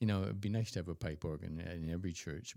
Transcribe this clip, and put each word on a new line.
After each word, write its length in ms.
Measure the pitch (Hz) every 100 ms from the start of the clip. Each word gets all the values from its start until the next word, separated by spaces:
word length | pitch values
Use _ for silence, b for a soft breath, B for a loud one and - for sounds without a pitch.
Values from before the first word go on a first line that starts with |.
you 60 | 110
know, 140 | 98
it'd 180 | 98 98
be 80 | 104
nice 220 | 113 110
to 80 | 98
have 80 | 87
a 60 |
pipe 300 | 80 82 76
organ 360 | 82 76 85 80
in 280 | 85 85 80
every 220 | 85 92
church, 420 | 80 85 71 -